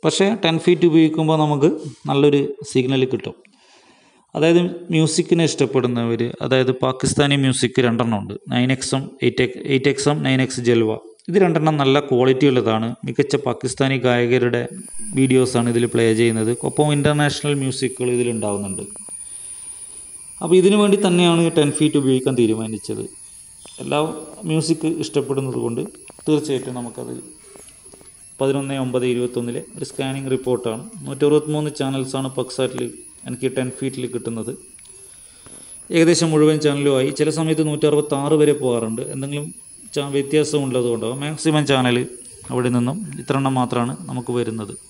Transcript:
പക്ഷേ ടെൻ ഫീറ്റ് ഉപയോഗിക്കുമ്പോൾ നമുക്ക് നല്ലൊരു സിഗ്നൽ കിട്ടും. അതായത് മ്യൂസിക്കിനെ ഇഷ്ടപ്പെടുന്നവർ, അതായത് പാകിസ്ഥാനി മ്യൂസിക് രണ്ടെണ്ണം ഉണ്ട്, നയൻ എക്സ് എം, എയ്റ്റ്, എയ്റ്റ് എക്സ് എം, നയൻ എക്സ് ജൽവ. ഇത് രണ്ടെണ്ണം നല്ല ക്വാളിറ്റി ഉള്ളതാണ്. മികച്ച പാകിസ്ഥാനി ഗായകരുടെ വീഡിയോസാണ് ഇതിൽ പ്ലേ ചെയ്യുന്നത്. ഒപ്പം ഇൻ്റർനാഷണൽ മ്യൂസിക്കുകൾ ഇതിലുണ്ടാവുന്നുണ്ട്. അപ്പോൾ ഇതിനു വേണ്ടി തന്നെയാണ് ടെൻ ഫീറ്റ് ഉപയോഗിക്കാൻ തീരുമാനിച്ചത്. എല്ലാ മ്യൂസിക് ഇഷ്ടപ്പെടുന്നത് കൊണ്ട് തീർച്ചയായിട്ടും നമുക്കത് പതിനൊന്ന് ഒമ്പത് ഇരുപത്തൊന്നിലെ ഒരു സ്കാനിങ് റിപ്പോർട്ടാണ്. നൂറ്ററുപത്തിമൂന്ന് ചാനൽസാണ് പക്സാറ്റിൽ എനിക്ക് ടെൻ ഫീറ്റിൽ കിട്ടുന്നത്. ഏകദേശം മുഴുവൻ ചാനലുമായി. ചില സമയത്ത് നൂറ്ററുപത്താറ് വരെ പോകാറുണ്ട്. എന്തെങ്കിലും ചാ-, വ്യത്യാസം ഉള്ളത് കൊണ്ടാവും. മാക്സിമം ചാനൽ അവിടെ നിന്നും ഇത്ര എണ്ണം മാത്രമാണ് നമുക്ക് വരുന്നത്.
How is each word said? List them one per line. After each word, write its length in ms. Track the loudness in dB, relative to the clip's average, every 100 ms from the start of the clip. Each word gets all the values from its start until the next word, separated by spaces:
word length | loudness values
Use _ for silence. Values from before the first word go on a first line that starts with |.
| 0
പക്ഷേ 240 | 2 2 2
ടെൻ 140 | 0 0 2
ഫീറ്റ് 240 | 4 6
ഉപയോഗിക്കുമ്പോൾ 480 | 6 4 2 0 2 2
നമുക്ക് 260 | 2 2 0 -10 -12 -4
നല്ലൊരു 320 | 2 4 4 0 -6 -4
സിഗ്നൽ 360 | -2 0 0 0 -2
കിട്ടും. 200 | -8 -14 _ _ _ _ _ _ _ _ _ 0
അതായത് 280 | 4 4 2 -6 -2
മ്യൂസിക്കിനെ 500 | 2 2 0 0 2 2
ഇഷ്ടപ്പെടുന്നവർ, 680 | 2 0 2 0 0 -2 -2 -4 -4 0
അതായത് 300 | 2 2 0 -2
പാകിസ്ഥാനി 500 | 0 -2 2 2 4 2
മ്യൂസിക് 360 | 2 0 2 2
രണ്ടെണ്ണം 300 | 2 0 -2
ഉണ്ട്, 160 | -6 -12 -4
നയൻ 180 | -2 0 -2
എക്സ് 180 | -2 -4
എം, 40 | -4 -2 -2
എയ്റ്റ്, 260 | 0 -2 -2 -2
എയ്റ്റ് 180 | 0 2 0
എക്സ് 140 | 0
എം, 60 | 0 0
നയൻ 120 | 0 0
എക്സ് 180 | 0 2
ജൽവ. 240 | 4 2 -2 -10 -18 -2
ഇത് 80 | 2
രണ്ടെണ്ണം 320 | 4 2 2 2
നല്ല 160 | 2 2 2
ക്വാളിറ്റി 380 | 2 4 4 4
ഉള്ളതാണ്. 380 | 4 2 0 -2 -6 -8
മികച്ച 300 | -2 0 0 -2
പാകിസ്ഥാനി 500 | -4 -6 -2 0 2
ഗായകരുടെ 560 | 2 2 2 2 2 0 -4 -10 -12 -10 -6 0
വീഡിയോസാണ് 480 | 4 4 4 2 2
ഇതിൽ 100 | 2 0
പ്ലേ 100 | 2 2 4
ചെയ്യുന്നത്. 320 | 2 2 -2 -2 -4
ഒപ്പം 220 | 0 0 2
ഇൻ്റർനാഷണൽ 580 | 2 2 0 -2 -4 -2
മ്യൂസിക്കുകൾ 480 | -2 -4 -6 -4 -2 0
ഇതിലുണ്ടാവുന്നുണ്ട്. 680 | 0 -2 -4 -4 -6 -10 -12 -16 -18 -18 -18 -20 -20 -20 -20 -20 -20 -20 -20 -20 -20 -10
അപ്പോൾ 140 | 2 4
ഇതിനു 180 | 6 4
വേണ്ടി 180 | 4 4 4
തന്നെയാണ് 420 | 4 4 4 2 4
ടെൻ 140 | 2 2
ഫീറ്റ് 180 | 2 2
ഉപയോഗിക്കാൻ 340 | 2 2 2 2
തീരുമാനിച്ചത്. 600 | 2 2 -4 -8 -8 -10 -10 -14 -20 -20 -20 -20 -20 -14
എല്ലാ 180 | -4 -2 -2 -6 -14 -12 -2
മ്യൂസിക് 360 | -2 0 -2 -2 -4 -2
ഇഷ്ടപ്പെടുന്നത് 540 | -2 -2 -4 -4 -4 -4
കൊണ്ട് 160 | -4 -8 -12 -20 -12 -2
തീർച്ചയായിട്ടും 500 | -2 0 -4 -4 -10
നമുക്കത് 340 | -12 -12 -12 -12 -16 -20 -20 -20 -20 _ -20 -20 -20 _ -20 _
പതിനൊന്ന് 400 | -2 -2 -4 -4 -2
ഒമ്പത് 220 | -2 -2 -2
ഇരുപത്തൊന്നിലെ 480 | -2 -4 -6 -8 -12 -14
ഒരു 80 | -14
സ്കാനിങ് 400 | -8 -8 -6 -4 -4
റിപ്പോർട്ടാണ്. 500 | -2 -2 -2 -8 -10 -16 -12
നൂറ്ററുപത്തിമൂന്ന് 640 | 0 2 2 2 -4 -4 -4
ചാനൽസാണ് 500 | -4 -4 -4 -6 -6 -6
പക്സാറ്റിൽ 460 | -8 -2 -4 -2 -10 -10 -20 _ -12
എനിക്ക് 200 | -6 -4 -4
ടെൻ 100 | -6 -6
ഫീറ്റിൽ 240 | -8 -6 -8 -8
കിട്ടുന്നത്. 400 | -8 -8 -8 -10 -16 -20 -20 -20 -20 -20 _ -20 -20 -20 -20 -20 -2 2
ഏകദേശം 300 | 4 4 2 4
മുഴുവൻ 220 | 4 4 0
ചാനലുമായി. 460 | 0 2 2 0 0
ചില 100 | -2 0
സമയത്ത് 220 | -2 0 0
നൂറ്ററുപത്താറ് 600 | 0 2 2 0 -2 2 4
വരെ 120 | 4 4
പോകാറുണ്ട്. 420 | 0 0 -2 -6 -8
എന്തെങ്കിലും 320 | -8 -8 -8 -10 -16 _ -20 -10 -8
ചാ-, 160 | -4 -4
വ്യത്യാസം 460 | 0 0 0 0 0
ഉള്ളത് 220 | 0 0
കൊണ്ടാവും. 260 | -2 -4 -6
മാക്സിമം 400 | -6 -4 0 0 2
ചാനൽ 280 | 2 4 2 -2 -10 -20 -20 -6
അവിടെ 180 | -2 0 0
നിന്നും 220 | 0 -4 -10 -12
ഇത്ര 140 | -4 -2
എണ്ണം 140 | 0 0
മാത്രമാണ് 340 | -2 -2 -4 -6 -10
നമുക്ക് 220 | -10 -6 -4
വരുന്നത്. 360 | -4 -6 -10 -12